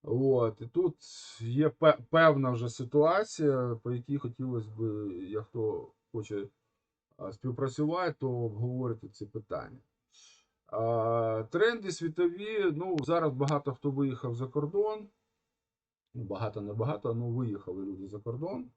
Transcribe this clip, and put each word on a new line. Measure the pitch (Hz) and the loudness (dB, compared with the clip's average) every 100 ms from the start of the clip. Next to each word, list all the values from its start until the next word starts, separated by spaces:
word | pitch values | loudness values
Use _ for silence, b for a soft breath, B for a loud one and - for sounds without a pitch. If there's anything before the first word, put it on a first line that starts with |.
От, | - 117 135 127 113 107 | 0 2 6 6 4 0
і | 117 | -4
тут | 170 180 - - - - - | 0 0 0 -18 -18 -18 -8
є | 113 127 151 | -2 2 2
пе-, | - 156 147 120 | 6 6 6 2
певна | 160 160 139 131 | 8 8 8 2
вже | 120 120 | 0 -4
ситуація, | - 123 147 156 190 214 - 151 131 123 113 | -6 2 6 6 4 0 2 2 4 0 -2
по | 120 | -4
якій | 123 123 143 | -4 -2 -4
хотілося | 120 120 127 120 107 110 | -4 -6 -4 -4 -6 -4
б, | 113 104 104 | -4 -2 -4
я | 87 95 107 | -6 -6 -6
хто | 107 120 110 90 - _ _ | -6 -4 -2 -4 -10 _ _
хоче, | 117 104 104 101 _ _ _ _ _ _ - | -10 -6 -6 -6 _ _ _ _ _ _ -14
а, | 95 | -12
співпрацювати, | 110 131 120 135 127 151 175 175 151 | -8 -6 -4 -4 0 -2 0 -2 -2
то | 135 | -4
обговорити | 120 117 104 120 127 123 110 113 | -2 -4 -2 -4 -2 -4 -6 -10
ці | - 101 | -14 -10
питання. | 110 104 76 55 123 _ _ _ b b b b b _ | -10 -8 -8 -8 -16 _ _ _ b b b b b _
А, | 104 113 117 113 117 113 110 113 | -2 0 2 2 2 2 0 -2
тренди | 170 226 233 196 | 2 2 2 -6
світові, | 160 165 165 175 180 214 220 190 151 | -4 -4 0 0 0 -4 0 0 0
ну, | 185 165 | -2 -2
зараз | 131 170 156 | 2 2 2
багато | 131 143 147 143 | 0 0 0 -2
хто | 123 143 | -4 -2
виїхав | 135 139 123 127 | 0 0 0 -4
за | 117 127 | -4 -2
кордон. | 147 147 196 214 214 202 _ _ _ _ _ _ _ _ _ _ | -2 0 0 0 -2 -10 _ _ _ _ _ _ _ _ _ _
Ну, | 127 | -10
багато, | 101 98 110 107 | -6 -4 -4 -4
не | 101 | -6
багато, | 107 117 - 123 | -2 -2 -2 -2
ну, | 117 120 | -2 -2
виїхали | 120 120 101 - 92 | -2 -2 -4 -6 -8
люди | 98 92 98 | -6 -8 -10
за | 104 | -10
кордон. | 117 120 170 254 254 | -8 -6 -6 -6 -10